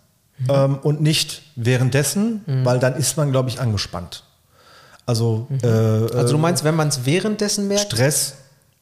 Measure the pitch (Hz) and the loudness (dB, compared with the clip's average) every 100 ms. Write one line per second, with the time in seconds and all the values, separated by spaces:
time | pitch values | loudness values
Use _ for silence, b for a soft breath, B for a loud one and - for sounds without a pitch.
0 | _ _ _ - 127 139 139 139 151 147 | _ _ _ -6 0 2 2 0 0 2
1 | 156 151 - - - - 117 127 127 135 | 2 0 -2 -10 -14 -4 0 2 2 2
2 | 147 196 220 220 165 131 123 127 131 131 | 0 0 -2 -2 -4 0 2 2 0 0
3 | - - 143 131 127 113 113 101 - 90 | -2 0 0 0 0 -2 -2 -2 -4 -8
4 | 87 - - _ _ B B B B B | -12 -16 -20 _ _ B B B B B
5 | - 113 117 110 127 135 117 110 110 110 | -4 0 0 -2 -4 -2 0 2 2 2
6 | 113 123 123 151 165 180 151 160 151 143 | 0 0 0 2 2 0 0 0 0 -2
7 | 123 180 220 214 202 202 202 202 208 110 | 0 0 0 -2 -2 -2 -2 -2 -2 0
8 | 135 156 - - - _ _ _ | 2 0 -4 -8 -20 _ _ _